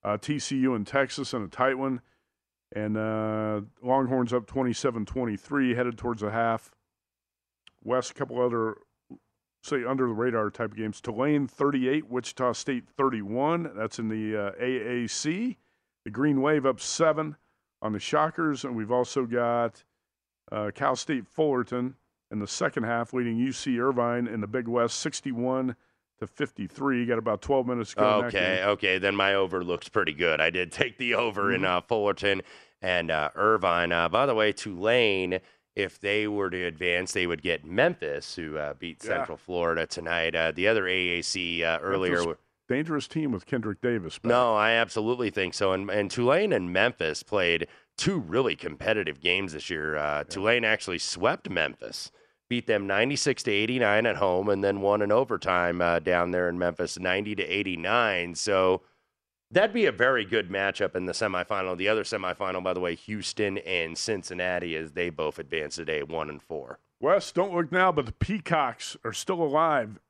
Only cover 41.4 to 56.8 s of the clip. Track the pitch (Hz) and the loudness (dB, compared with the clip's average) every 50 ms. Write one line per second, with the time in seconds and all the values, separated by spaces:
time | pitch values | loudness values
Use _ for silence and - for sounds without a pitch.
41.4 | 90 85 85 85 82 82 82 80 73 95 98 95 95 90 87 87 87 85 80 - | -4 -4 -4 -2 0 0 0 0 0 -2 0 0 2 2 2 2 0 0 -4 -6
42.4 | _ _ _ _ _ _ 123 135 156 160 160 147 131 - - 160 156 143 120 92 | _ _ _ _ _ _ -2 -2 -2 -2 -4 -4 -4 -4 -4 -2 -2 0 -2 -4
43.4 | - - - 123 110 113 101 - - 123 120 110 87 - - - - 113 120 123 | -4 -4 -4 -2 -2 -4 -6 -2 -2 0 0 0 -4 -6 -12 -6 0 4 4 6
44.4 | 123 117 110 104 104 110 117 113 117 98 - 113 107 110 127 123 123 107 - 104 | 6 4 4 4 4 4 6 4 4 2 0 -2 0 0 0 0 0 -2 0 0
45.4 | 95 87 - - 101 95 95 95 98 101 92 107 101 98 - - 120 123 139 175 | -2 -2 0 2 2 2 2 2 0 0 0 0 0 0 0 0 2 4 4 4
46.4 | 208 214 147 107 90 87 87 92 104 123 120 _ 85 80 76 - - - - 101 | 2 2 0 0 0 0 2 4 4 2 2 _ -2 -2 -2 -4 -6 -2 0 2
47.4 | 92 85 85 82 80 - - - _ _ _ - - - 196 170 107 80 82 120 | 4 4 2 2 0 -4 -10 -20 _ _ _ -2 0 0 0 0 -2 0 0 2
48.4 | 135 117 78 - - 85 76 73 - 101 110 107 98 82 73 69 71 87 90 95 | 2 2 0 -2 -6 -10 -10 -4 0 0 2 2 0 -2 -6 -2 2 2 2 2
49.4 | 98 90 78 76 - - 87 80 76 76 76 76 73 73 73 73 73 - - 98 | 0 -2 -6 -8 -6 -6 -6 -4 -2 -2 -2 -2 0 0 -2 -2 -4 -6 -6 -2
50.4 | 95 107 117 123 113 110 107 104 - - 90 82 - - - 87 90 117 156 - | 2 2 2 2 2 2 0 0 -2 -6 -6 -4 -4 -6 -6 0 2 0 0 0
51.4 | _ 190 - 87 78 69 60 _ 58 57 - - - - _ _ _ _ _ _ | _ -4 -2 0 0 0 -4 _ -14 -12 -12 -12 -12 -14 _ _ _ _ _ _
52.4 | _ _ 123 120 - - 113 104 98 98 98 101 113 131 143 131 - 151 127 - | _ _ -4 -4 0 2 0 0 2 2 2 2 2 2 2 0 0 0 0 0
53.4 | - 123 104 101 107 110 127 131 120 104 101 107 113 117 101 - 101 95 90 90 | 0 0 0 0 0 0 0 2 2 4 4 4 4 2 2 2 2 2 4 2
54.4 | 98 104 101 98 98 101 101 101 98 98 101 104 104 101 107 117 135 - 117 95 | 2 2 2 2 2 2 2 2 2 2 4 4 4 4 4 4 4 2 -2 -4
55.4 | - 95 92 87 87 87 87 87 87 85 85 85 78 92 90 87 87 87 90 90 | 0 2 2 2 2 2 2 2 2 2 2 2 2 2 2 2 2 2 2 0
56.4 | 90 87 85 90 90 87 85 - | 0 0 0 0 0 0 0 0